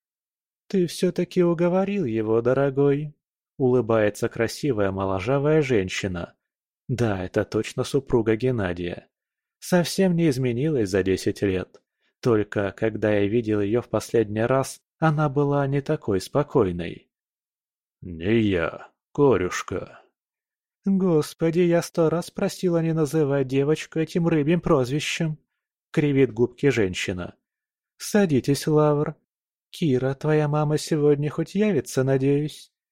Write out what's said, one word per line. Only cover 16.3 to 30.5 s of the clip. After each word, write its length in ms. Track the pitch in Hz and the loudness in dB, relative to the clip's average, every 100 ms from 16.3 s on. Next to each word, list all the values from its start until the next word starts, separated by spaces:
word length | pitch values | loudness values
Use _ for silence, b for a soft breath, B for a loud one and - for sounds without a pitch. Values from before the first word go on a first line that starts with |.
| 143 143 143 98 87 85 - _ _ _ _ _ _ _ _ _ _ | -4 0 2 2 0 -8 -12 _ _ _ _ _ _ _ _ _ _
«Не 340 | 92 82 87 117 | -16 -8 0 2
я, 520 | 104 92 78 - - _ _ | 2 0 -2 -6 -18 _ _
корюшка». 880 | - 143 101 90 - - 90 - - _ _ _ _ _ _ _ _ | 0 4 4 0 -6 -8 -8 -10 -18 _ _ _ _ _ _ _ _
«Господи, 760 | 196 196 190 156 143 - 165 165 | -2 0 2 2 0 -2 -2 2
я 200 | 175 170 | 2 2
сто 300 | - - 160 | 0 0 0
раз 200 | 160 170 | 0 -6
просила 520 | - 190 - 185 165 | -4 -4 -2 -2 0
не 100 | 165 | 0
называть 560 | 160 147 160 143 139 135 | 0 0 0 0 0 0
девочку 500 | 135 139 156 - 160 | 0 0 0 -2 -4
этим 300 | 156 180 165 | -2 0 2
рыбьим 320 | 160 143 175 | 2 2 0
прозвищем», 800 | - 151 123 147 - - 160 151 _ _ _ _ _ | 2 2 2 -2 -4 -4 -4 -6 _ _ _ _ _
кривит 400 | - 147 135 131 | -2 2 4 2
губки 380 | 110 120 - 143 | 2 0 2 0
женщина. 680 | 120 95 90 - 90 87 - _ _ _ _ _ - | 2 0 0 -6 -6 -8 -12 _ _ _ _ _ -16
«Садитесь, 720 | - 214 196 135 127 139 - | -2 2 4 2 2 -2 2
Лавр. 500 | 151 151 147 151 151 _ _ _ _ _ | 2 4 2 -2 -6 _ _ _ _ _
Кира, 420 | - 165 127 127 | -4 0 0 0
твоя 360 | 135 151 151 | -4 0 0
мама 280 | 147 | 2